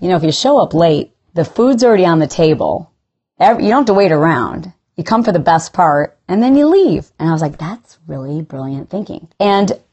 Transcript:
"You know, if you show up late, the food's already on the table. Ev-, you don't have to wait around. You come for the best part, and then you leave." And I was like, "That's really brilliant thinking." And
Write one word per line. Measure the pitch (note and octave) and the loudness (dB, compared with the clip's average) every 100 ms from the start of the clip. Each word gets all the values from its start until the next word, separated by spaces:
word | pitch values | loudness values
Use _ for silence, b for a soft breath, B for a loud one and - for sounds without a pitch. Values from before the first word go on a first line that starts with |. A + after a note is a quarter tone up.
"You | F3 | -2
know, | F3 | 0
if | |
you | D#3 | 0
show | D3 C4 C#4+ | 0 2 2
up | F3 | 2
late, | D#3 E3+ D3 - _ _ E3+ | 2 2 0 -4 _ _ -6
the | D#3 | -4
food's | - B3 B3 B3 | 0 0 2 2
already | G#3 F3+ | 4 4
on | D#3+ | 2
the | D3+ | 0
table. | - D#3+ D3+ D#2 D#2 E3 _ _ _ _ - | 0 2 2 -2 -4 -8 _ _ _ _ 0
Ev-, | F#3 A3+ | 2 2
you | G3+ | 0
don't | B3+ | 0
have | A#3 | 2
to | |
wait | G3 G3 | 2 2
around. | D#3 D#3+ - F2+ C2 F3 - _ - | 2 0 0 -4 -8 -14 -18 _ -10
You | E3 | -4
come | A3+ | -2
for | A3+ | 0
the | F3 | 0
best | D#3 E3 - | 0 0 -2
part, | - E3+ D3 D3 _ - | 0 2 2 -2 _ -6
and | F#3+ | -2
then | B3 C#4 | 2 4
you | D4 | 4
leave." | G4 F4 D3+ - - | 4 2 0 -6 -6
And | D#3 | -2
I | |
was | D#3+ | -2
like, | D3+ D3 | -4 -8
"That's | D#3 A#3 _ _ D#3+ | -14 -14 _ _ -14
really | C#3+ C3+ D3+ | -12 -10 -10
brilliant | D3+ C3+ C3+ C#3 D3+ | -10 -12 -10 -10 -10
thinking." | F#3 - - D#3+ - | -10 -10 -14 -14 -4
And | G3+ G3 G3+ - _ | 0 2 0 -4 _